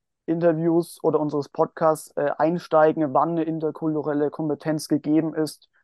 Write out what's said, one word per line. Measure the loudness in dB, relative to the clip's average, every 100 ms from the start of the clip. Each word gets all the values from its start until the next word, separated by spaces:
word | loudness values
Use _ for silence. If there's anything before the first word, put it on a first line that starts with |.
| _ _ -4
Interviews | 0 2 2 2 2 0 -2
oder | 0 0
unseres | 0 -4 -4
Podcasts, | -2 -2 0 0 0 -4 -4
äh, | -4 0
einsteigen, | 0 0 2 4 4 4 0
wann | 0 0
eine | 0
interkulturelle | -2 -2 -4 -4 -4 -2 -2 -2 -2
Kompetenz | -2 -4 -4 -4 -4 -2
gegeben | -2 2 0 0 -2
ist | -4 -6 _ _